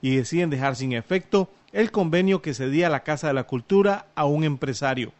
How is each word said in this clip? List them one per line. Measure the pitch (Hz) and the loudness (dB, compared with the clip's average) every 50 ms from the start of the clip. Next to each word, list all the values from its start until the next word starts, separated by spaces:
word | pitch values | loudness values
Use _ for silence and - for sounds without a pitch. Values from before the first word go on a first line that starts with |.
y | - 131 131 | 0 0 0
deciden | 135 123 - - 170 180 165 | 0 0 0 -2 0 0 0
dejar | 143 131 135 139 131 | -2 -2 -2 -2 -2
sin | 120 131 131 123 | -2 -4 -4 -4
efecto | 117 113 - 185 190 180 - - 202 185 - - _ _ _ - | -4 -4 -2 -2 -4 -2 0 0 0 0 0 -6 _ _ _ -2
el | 202 220 214 | -2 -2 0
convenio | - 220 185 165 156 175 185 190 190 180 | 0 -2 0 2 2 2 4 4 2 0
que | - 160 135 | 0 -4 -6
cedía | 113 131 131 139 160 175 170 | -4 -2 0 0 2 2 2
la | 151 131 | 0 -2
Casa | - - 151 143 - | -2 -4 -4 -2 -2
de | 156 135 | -2 -2
la | 135 123 | -2 -2
Cultura | - - 123 117 _ 196 196 196 202 196 202 - _ _ | -2 -6 -6 -2 _ 4 4 4 4 2 -2 -6 _ _
a | - 151 | -2 0
un | 143 147 156 160 | 2 2 2 2
empresario. | 151 143 123 - 135 123 - 143 135 131 127 120 110 - | 0 0 -2 -4 -6 -4 -2 -2 -2 -2 -2 -4 -6 -8